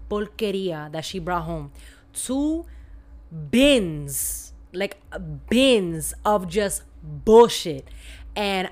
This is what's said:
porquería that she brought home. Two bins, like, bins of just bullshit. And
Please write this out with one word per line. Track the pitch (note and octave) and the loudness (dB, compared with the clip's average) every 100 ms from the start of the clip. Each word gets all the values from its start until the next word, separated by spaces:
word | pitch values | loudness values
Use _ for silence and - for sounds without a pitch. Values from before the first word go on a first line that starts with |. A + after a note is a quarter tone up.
| - | -6
porquería | G#3 G#3 - G#3 G3 F#3 D#3 D3+ | -6 -6 -4 -4 -2 -4 -6 -8
that | D#3 | -10
she | D3+ F#3 | -8 -8
brought | E3 F3 | -4 -4
home. | D#3+ E3 C#3+ - - - - | -4 -8 -10 -16 -20 -20 -16
Two | - - C4 D4+ D#4+ E4 - - - - - - D#3+ D3+ | -12 -4 -2 0 -2 -6 -16 -20 -20 -20 -20 -16 -14 -2
bins, | A3+ C#4+ C4 F3+ D3+ C#3+ C3+ - - - - - | 4 6 4 2 -4 -6 -6 -6 -8 -12 -20 -14
like, | F3 G3 - - - E3 D3 - | -6 -6 -8 -14 -12 -10 -12 -2
bins | A#3 C4+ A#3 F3+ E3 C#3+ - G#3+ | 2 4 4 2 -4 -8 -4 0
of | G#3 F#3 | 0 0
just | D#3+ D4 - - - | -2 -2 -4 -12 -18
bullshit. | D3+ D3 G#3+ A3+ A#3 - F3 C#3 - - - - - - | -16 -6 8 10 10 6 -6 -8 -10 -18 -18 -18 -12 -4
And | G3+ F#3+ F#3 | -2 0 -2